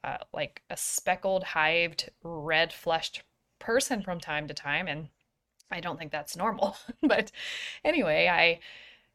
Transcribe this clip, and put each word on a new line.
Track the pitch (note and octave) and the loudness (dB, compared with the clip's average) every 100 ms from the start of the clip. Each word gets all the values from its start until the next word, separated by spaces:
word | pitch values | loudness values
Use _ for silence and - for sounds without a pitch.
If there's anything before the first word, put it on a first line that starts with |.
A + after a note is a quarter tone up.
uh, | C#3+ - - | -8 -8 -8
like, | - C#3+ - - | -6 -6 -10 -12
a | - | -6
speckled, | - - - F3+ F#3+ F#3+ | -4 -2 -2 0 0 0
hived, | F#3 D#3+ D#3 E3+ E3+ E3 - - | 0 2 4 4 0 -2 -10 -10
red | E3+ E3 D3+ D#3+ E3 | -10 -6 0 2 2
flushed | - F3 D#3+ - - - _ _ - | -2 0 0 -2 -10 -18 _ _ -10
person | - A#3+ - A3+ | 0 2 2 -2
from | F#3 E3+ | -4 -6
time | D#3 D3+ D3+ | -4 -4 -4
to | |
time, | D3 C#3+ D3+ F3+ | -6 -2 -2 -2
and | D3 D3+ _ _ _ _ _ - | -6 -8 _ _ _ _ _ -10
I | F3 | -8
don't | F3+ D#3+ | -6 -6
think | D#3 | -6
that's | D3+ - E3+ | -6 -6 -2
normal." | A3 G3+ G3+ - - | -2 0 -2 -4 -14
<laughs> | - | 0
But | D#4 G3+ G#3 - - - - - | 4 4 2 -6 -10 -8 -10 -2
anyway, | - E4 F3 D#3 F3 | 2 4 4 6 6
I | E3+ E3+ E3 - - - - _ | 6 6 4 -6 -20 -20 -20 _